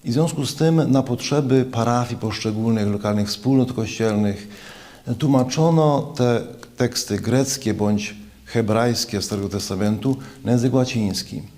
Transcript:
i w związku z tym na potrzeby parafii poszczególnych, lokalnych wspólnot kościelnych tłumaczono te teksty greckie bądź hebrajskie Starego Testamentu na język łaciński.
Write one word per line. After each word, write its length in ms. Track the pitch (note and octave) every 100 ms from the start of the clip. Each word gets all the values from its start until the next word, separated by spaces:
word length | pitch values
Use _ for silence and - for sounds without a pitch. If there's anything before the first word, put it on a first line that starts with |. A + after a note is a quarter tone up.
| -
i 40 |
w 40 |
związku 320 | A#2 E3 D#3+ C3
z 100 | -
tym 360 | D#3+ E3 C#3+
na 120 | C3
potrzeby 600 | B2 B2 - D3 C3+ C3 B2+
parafii 540 | A#2+ A2+ A#2+ A#2+ A#2+
poszczególnych, 680 | A2 G#2+ A2 G#2+ A2+ A2+ G#2
lokalnych 400 | G2+ G#2+ G#2 G#2
wspólnot 460 | - B2+ C3+ B2
kościelnych 760 | - A2 - A2+ G#2 G#2 G2 - - - - - - - A#2
tłumaczono 840 | D3+ C#3 B2+ - D#3+ D#3+ D3+ C#3+
te 400 | - - B2 A#2 - - - -
teksty 420 | B2 - - G#2
greckie 540 | G2 B2+ C3+ - A2
bądź 420 | G2+ G#2 G#2 - - - - -
hebrajskie 760 | A#2+ A2 A2 A#2+ A2+ - G#2
Starego 280 | F#2 G#2 G2
Testamentu 680 | G2+ - F#2+ G#2 G#2+ C3+ C3+ - -
na 80 | A2
język 220 | A#2+ B2+
łaciński. 680 | B2+ B2+ A#2 G#2 F2+ - - -